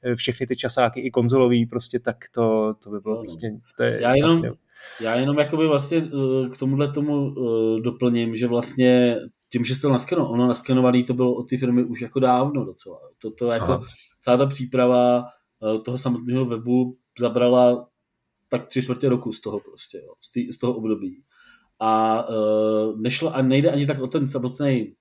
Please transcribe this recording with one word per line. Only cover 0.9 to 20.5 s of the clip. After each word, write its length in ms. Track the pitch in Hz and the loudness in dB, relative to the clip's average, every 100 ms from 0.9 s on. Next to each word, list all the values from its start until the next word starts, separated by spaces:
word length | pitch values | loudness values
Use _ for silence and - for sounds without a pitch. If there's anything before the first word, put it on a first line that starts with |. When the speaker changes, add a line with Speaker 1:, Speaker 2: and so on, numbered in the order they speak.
| 131 | 0
Speaker 1:
i 100 | 131 | -4
konzolový, 560 | 127 120 131 123 120 117 | 0 2 4 4 4 0
prostě 320 | 120 - 123 | -4 -6 -6
tak 180 | - - - | -6 -8 -8
to, 400 | - 113 110 107 107 | -2 0 2 -2 -4
to 60 | 101 | -12
by 100 | 104 | -10
bylo 140 | 104 | -6
Speaker 2:
Ano. 100 | 107 | -8
Speaker 1:
prostě, 260 | 85 80 113 110 _ - | -8 -10 -10 -10 _ -4
to 60 | |
je 180 | 120 110 | -2 0
Speaker 2:
Já 80 | 117 | 2
Speaker 1:
fakt 80 | 135 | 4
Speaker 2:
jenom, 260 | 156 165 | 4 2
Speaker 1:
ne- 100 | 123 - _ _ - - | 0 -8 _ _ -20 -8
Speaker 2:
já 140 | 113 | -2
jenom 240 | 117 135 147 | 0 0 0
jakoby 280 | 143 160 160 | 0 2 2
vlastně, 320 | 143 139 165 | 2 0 -2
eh, 500 | 160 143 135 131 123 | -2 -2 0 0 -2
k 100 | 127 | -4
tomuhle 340 | 135 139 143 | -2 0 0
tomu, 380 | 147 147 147 139 | -2 -2 -2 -2
eh, 500 | 135 123 113 113 113 | -4 -2 0 0 0
doplním, 560 | 120 120 123 120 117 113 | -2 -2 0 0 -2 -2
že 100 | 120 | -2
vlastně 680 | 120 120 131 127 123 120 117 - _ _ | 0 -2 2 4 6 4 0 -8 _ _
tím, 120 | 123 | -4
že 120 | 120 135 | -2 -2
jste 120 | 147 | 2
naskeno-, 420 | 123 - 175 151 | 0 0 -2 0
ono 160 | 117 123 | 2 2
naskenovaný 580 | 117 - 127 127 123 | 0 0 2 4 2
to 100 | 123 | 0
bylo 200 | 123 127 | 0 0
od 140 | 120 123 | 0 -4
ty 80 | 127 | -2
firmy 280 | 127 123 | 0 2
už 160 | 120 113 | 0 -4
jako 200 | 117 135 | -6 0
dávno 440 | 131 123 139 143 | 2 2 2 -2
docela. 340 | 98 90 95 80 - _ | -6 -12 -20 -20 -20 _
To, 120 | 110 | -14
to 200 | 107 120 | -4 -2
jako 140 | 113 - | -2 0
Speaker 1:
Aha. 100 | 131 - - _ _ | -2 -4 -20 _ _
Speaker 2:
celá 160 | - 123 | 0 2
ta 100 | 139 | 2
příprava, 760 | 139 127 127 123 123 123 123 123 _ _ _ 110 | -2 -4 2 4 4 4 2 -2 _ _ _ -4
eh, 40 | 110 | -4
toho 200 | 117 123 | -4 -4
samotného 460 | 131 120 123 127 | -4 -4 -2 -2
webu 520 | 127 117 117 127 127 - _ - | -2 -4 0 0 0 -6 _ -4
zabrala 680 | 120 117 123 123 123 123 - _ _ _ _ _ _ | -2 2 4 6 6 4 -6 _ _ _ _ _ _
tak 180 | 123 - | -6 -4
tři 160 | 131 | -4
čtvrtě 260 | 127 123 139 | -4 -2 0
roku 240 | 123 120 | 0 -2
z 80 | 107 | -10
toho 200 | 107 104 | -8 -10
prostě, 380 | - - - 90 | -10 -20 -18 -18
jo, 140 | - - | -20 -20
z 100 | - | -10
tý-, 220 | 123 123 | -8 -8